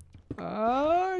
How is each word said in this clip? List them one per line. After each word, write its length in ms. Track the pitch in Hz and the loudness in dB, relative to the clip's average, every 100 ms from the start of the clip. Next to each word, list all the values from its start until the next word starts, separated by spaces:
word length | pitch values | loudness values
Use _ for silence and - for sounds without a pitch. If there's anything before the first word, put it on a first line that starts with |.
| - - - - | -20 -18 -14 -8
Ah, 800 | 175 196 220 254 294 349 370 370 | -6 -2 0 2 2 2 2 0